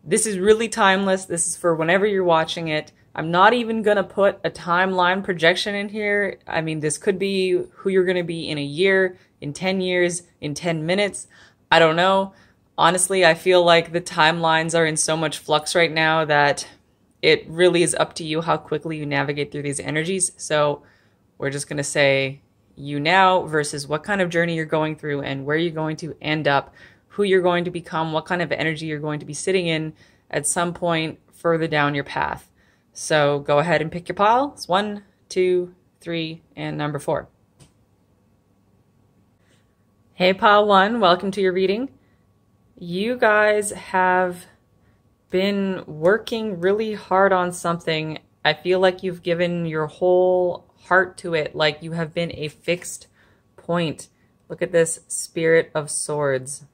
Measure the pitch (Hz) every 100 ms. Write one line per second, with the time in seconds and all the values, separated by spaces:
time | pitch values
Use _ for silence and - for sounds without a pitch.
0 | 151 214 220 190 196 220 226 226 196 190
1 | 196 190 190 170 - - 175 160 160 190
2 | 214 196 175 160 160 - 165 151 - _
3 | _ - 156 175 202 240 226 226 208 202
4 | 185 - 202 190 165 - 180 175 190 185
5 | 175 190 196 175 160 185 214 202 202 214
6 | 208 202 196 - - 165 160 160 151 151
7 | - 185 196 196 185 175 - - 196 190
8 | 180 180 170 170 143 147 143 143 196 190
9 | 185 180 _ _ 147 143 185 190 185 180
10 | 175 170 - _ 147 143 170 160 156 190
11 | 202 - - - - _ _ 165 165 165
12 | 185 196 196 - _ _ _ - 160 180
13 | - 190 170 165 185 180 175 170 165 165
14 | 165 175 156 170 165 160 160 165 160 156
15 | - 160 156 - - 151 151 180 165 156
16 | 160 160 151 147 143 139 - - _ _
17 | _ _ - 147 - 160 180 170 165 -
18 | 156 - 160 156 165 156 - 156 165 156
19 | 147 139 139 147 143 147 143 139 - 151
20 | 160 190 180 - - 151 147 143 _ _
21 | _ _ _ _ 139 139 - 147 143 156
22 | 139 135 135 139 _ _ _ - 143 143
23 | 151 190 185 185 156 156 147 147 139 151
24 | 180 202 175 170 170 165 156 160 156 151
25 | 151 143 135 139 135 156 170 156 156 156
26 | 160 - - 156 143 139 - _ - _
27 | _ - 202 190 175 175 175 175 170 165
28 | 160 156 156 180 165 - 156 156 160 151
29 | 151 151 151 143 - 190 170 160 156 -
30 | _ _ _ - 139 180 175 170 175 165
31 | 160 - _ _ 170 165 160 151 147 147
32 | 135 - 73 - - _ _ _ _ -
33 | - 156 143 143 139 147 165 151 156 175
34 | - 175 208 240 285 - - 196 208 208
35 | - _ _ 190 185 180 180 - _ _
36 | - 170 160 165 _ - 151 151 147 147
37 | - 151 - _ _ _ - _ _ _
38 | _ _ _ _ _ _ _ _ _ _
39 | _ _ _ _ _ _ _ _ _ _
40 | _ - 180 190 220 208 208 196 196 240
41 | 190 180 196 202 185 180 185 208 269 _
42 | _ _ _ _ _ _ _ _ 175 180
43 | 220 247 226 208 214 208 208 - - 185
44 | 185 185 185 180 - _ _ _ _ _
45 | _ _ _ 185 196 202 196 185 - 151
46 | 165 220 226 226 220 175 180 208 220 208
47 | - 185 196 185 180 175 170 170 170 160
48 | 156 156 _ _ 151 156 180 185 190 185
49 | 190 175 175 170 175 175 165 156 156 -
50 | 180 180 185 180 180 - _ _ - 180
51 | 180 - 180 165 147 151 156 151 165 165
52 | 160 170 170 - 151 - - 175 - -
53 | - _ _ _ _ - - 175 160 -
54 | - _ _ _ _ 156 170 170 165 -
55 | _ - - 175 160 160 165 156 147 -
56 | - 147 143 131 131 - 143